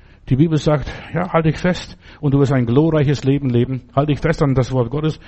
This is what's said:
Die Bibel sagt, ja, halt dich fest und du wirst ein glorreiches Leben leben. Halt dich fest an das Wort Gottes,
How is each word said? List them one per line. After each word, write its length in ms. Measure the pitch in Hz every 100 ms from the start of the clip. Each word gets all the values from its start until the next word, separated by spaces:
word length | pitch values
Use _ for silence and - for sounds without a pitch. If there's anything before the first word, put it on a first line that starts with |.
| - - -
Die 60 |
Bibel 240 | 131 165 151
sagt, 340 | 160 151 - - -
ja, 180 | 160 185
halt 140 | 165 160
dich 100 | -
fest 400 | 180 180 - - - -
und 140 | 147
du 60 | 139
wirst 120 | 131
ein 140 | 120 117
glorreiches 560 | 127 160 156 143 135
Leben 260 | 131 143 139
leben. 340 | 117 123 127 -
Halt 140 | 139 151
dich 100 | 135
fest 240 | 160 -
an 140 | 143 131
das 160 | 120
Wort 180 | 127 117
Gottes, 300 | 147 156 -